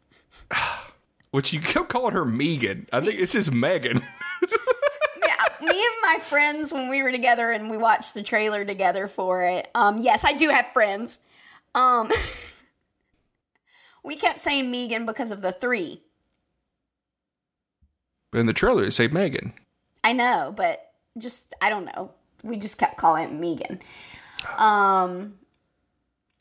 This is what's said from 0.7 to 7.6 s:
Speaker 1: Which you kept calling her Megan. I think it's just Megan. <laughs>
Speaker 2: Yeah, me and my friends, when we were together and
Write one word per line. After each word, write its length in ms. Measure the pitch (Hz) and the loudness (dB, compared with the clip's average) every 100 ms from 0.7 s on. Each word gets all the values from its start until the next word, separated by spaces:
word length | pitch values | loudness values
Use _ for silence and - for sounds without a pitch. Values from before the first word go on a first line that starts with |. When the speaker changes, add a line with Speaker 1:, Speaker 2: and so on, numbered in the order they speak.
| - - - _ _ _ | -6 -12 -20 _ _ _
Speaker 1:
Which 240 | 139 135 | -4 -2
you 60 | 151 | -2
kept 280 | 165 311 359 | 0 0 0
calling 240 | 254 240 | -2 0
her 140 | 185 135 | 0 0
Megan. 600 | 113 151 147 - 98 - | 0 0 0 -2 -4 -4
I 80 | 123 | -2
think 180 | 196 208 | 0 -2
it's 140 | 185 | 0
just 180 | 240 156 | 0 0
Megan. 500 | 120 143 175 123 123 - | 2 2 0 0 -2 -4
<laughs> 40 | - - - 359 440 523 - 571 571 587 - - | -12 -10 -6 -2 -2 0 0 0 0 -4 0 0
Speaker 2:
Yeah, 400 | - - - 320 | 2 -2 -2 -2
me 40 | |
and 240 | 370 466 453 | 2 0 0
my 160 | 392 320 | 0 0
friends, 540 | - 294 294 302 294 | 0 0 0 0 -4
when 160 | 277 254 | -4 -4
we 120 | 277 | -2
were 80 | 262 | -2
together 400 | 247 233 233 233 | 2 2 2 2
and 200 | 220 | -2